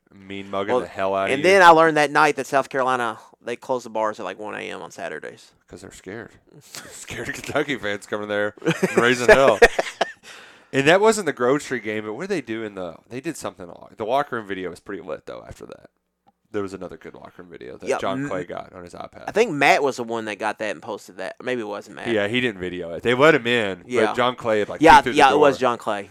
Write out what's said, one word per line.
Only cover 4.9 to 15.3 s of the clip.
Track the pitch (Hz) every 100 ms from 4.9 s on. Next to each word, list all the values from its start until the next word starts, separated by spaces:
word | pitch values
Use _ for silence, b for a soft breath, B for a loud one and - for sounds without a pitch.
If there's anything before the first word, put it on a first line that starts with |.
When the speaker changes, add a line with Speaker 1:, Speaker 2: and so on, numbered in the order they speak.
Speaker 2:
Saturdays. | - 85 78 62 - - _ _
Speaker 1:
'Cause | 92
they're | 95
scared. | - 92 113 101 _
<laughs> | _
They're | - - - -
scared | - - 120 113
of |
Kentucky | - 120 123 147 120
fans | 101 101 -
coming | 107 104
there | 104 104 -
Speaker 2:
<laughs> | - -
Speaker 1:
and | - -
raising | 120 123 120
hell. | 131 135 101 - - - - - - B B B B B
And | 135 139
that | 185
wasn't | 220 214 165
the |
Grove | 123 123 147
Street | - 123
game, | 104 107
but | 107
what | 110 190
did | 185
they |
do | 120 110
in | 110 98
the, | 90 80 -
they | 120
did | 156 139
something. | 107 92 87 - - -
The |
locker | 110 135 143 120
room | 98
video | 95 90
was | 87
pretty | - 95
lit, | 80 76
though, | -